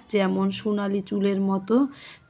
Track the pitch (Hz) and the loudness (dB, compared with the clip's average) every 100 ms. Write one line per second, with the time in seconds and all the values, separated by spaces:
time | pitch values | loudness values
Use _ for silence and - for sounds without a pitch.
0 | - 208 190 190 196 190 214 208 202 202 | -2 0 2 2 0 -2 -2 -2 -2 -4
1 | 196 202 202 196 196 190 190 240 277 - | -2 -2 0 0 0 0 2 2 2 -2
2 | - - | -20 -20